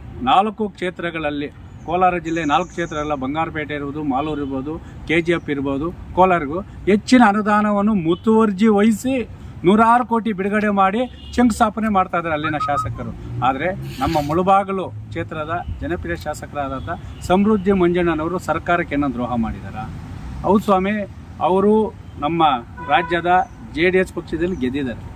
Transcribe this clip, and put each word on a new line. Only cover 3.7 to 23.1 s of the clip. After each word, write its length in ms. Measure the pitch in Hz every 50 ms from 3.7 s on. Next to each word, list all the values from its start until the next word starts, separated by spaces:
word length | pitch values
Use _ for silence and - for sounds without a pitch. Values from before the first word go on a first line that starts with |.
| 151
ಇರ್ಬೋದು, 300 | 147 143 143 135 156 151
ಮಾಲೂರು 380 | 143 127 135 151 156 151 143
ಇರ್ಬೋದು, 320 | 143 135 135 131 131 151 160 170 - - - - -
ಕೆ 140 | - 156 170
ಜಿ 100 | 160 170
ಎಫ್ 180 | 170 160 - 151
ಇರ್ಬೋದು, 420 | 143 139 135 139 139 135 151 175 160 - - - -
ಕೋಲಾರಿಗೂ 440 | 180 185 185 175 170 147 135 151 185
ಹೆಚ್ಚಿನ 640 | 208 - - - - 175 208 208 - - 254 254 240
ಅನುದಾನವನ್ನು 680 | 202 196 214 196 214 208 208 214 208 208 202 202 214 220
ಮುತುವರ್ಜಿ 720 | 190 156 160 180 - - 226 220 220 226 208 190 180 226
ವಹಿಸಿ 640 | 226 208 202 208 233 214 196 - 262 269 254 - - - - - - - - -
ನೂರಾರು 400 | 170 208 214 233 226 233 247 247
ಕೋಟಿ 280 | 190 233 226 196 226 202
ಬಿಡುಗಡೆ 360 | 175 190 202 202 214 208 214
ಮಾಡಿ 320 | 202 196 190 190 196 233 254 240 - - - - -
ಶಂಕುಸ್ಥಾಪನೆ 540 | 240 247 240 202 - 233 214 - 226 214 220
ಮಾಡ್ತಾ 280 | 202 190 185 180 -
ಇದ್ದಾರೆ 180 | 170 165 165 156
ಅಲ್ಲಿನ 220 | 151 151 156 151
ಶಾಸಕರು. 540 | 139 - 147 143 - - - - - 120 117 - - - - - - 123
ಆದರೆ 280 | 131 135 135 156 180 196
ನಮ್ಮ 440 | - - - - - 139 156 165 156 143
ಮುಳುಬಾಗಿಲು 640 | 143 156 180 185 196 196 196 202 190 196 190 170 123
ಕ್ಷೇತ್ರದ 640 | - - - - - 165 165 - 165 156 151 156 165 175 - - - -
ಜನಪ್ರಿಯ 340 | - 147 175 180 - 170 170
ಶಾಸಕರಾದಂಥ 760 | 156 - 156 147 - 156 - - 147 139 135 135 131 123 160 170 202 - - - - -
ಸಮೃದ್ಧಿ 440 | - 180 196 202 214 220 202 180 202
ಮಂಜಣ್ಣನವರು 680 | 196 185 175 175 175 180 175 170 160 156 156 170 180 175
ಸರ್ಕಾರಕ್ಕೆ 560 | - - 156 160 - 180 175 170 165 - 147
ಏನೋ 140 | 143 147 139 117
ದ್ರೋಹ 220 | 120 123 117 123
ಮಾಡಿದಾರಾ? 480 | 117 113 107 104 98 101 98 101 107 110 - - - - - - - - - - -
ಹೌದು 220 | - 170 196 214 196
ಸ್ವಾಮಿ, 280 | 208 190 185 190 202 214 214 196 - - - - - - -
ಅವರು 540 | 143 160 185 196 196 208 214 220 214 185 - - - - - -
ನಮ್ಮ 240 | 143 151 170 165 160 147 131 120 117 - - - - -
ರಾಜ್ಯದ 420 | 147 170 175 170